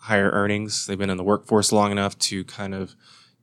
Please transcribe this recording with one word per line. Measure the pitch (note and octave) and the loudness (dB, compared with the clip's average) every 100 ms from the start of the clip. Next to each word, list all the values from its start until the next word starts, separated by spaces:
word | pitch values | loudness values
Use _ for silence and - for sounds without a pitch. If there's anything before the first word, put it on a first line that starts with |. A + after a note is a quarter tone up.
higher | - G#2 G2 | 0 4 4
earnings. | G#2 G2+ G#2 G#2+ - - | 2 0 0 -4 -6 -6
They've | G2 | -4
been | G2 | -2
in | F#2 | -2
the | F#2 | 0
workforce | G#2 - A2 G2 | 0 2 2 4
long | G#2+ G#2 | 2 2
enough | G2+ G2 - | 0 -2 -2
to | - G2 F#2 | -4 -4 -10
kind | - G2 | -10 -10
of, | F#2+ F#2+ - _ - _ _ | -8 -10 -12 _ -20 _ _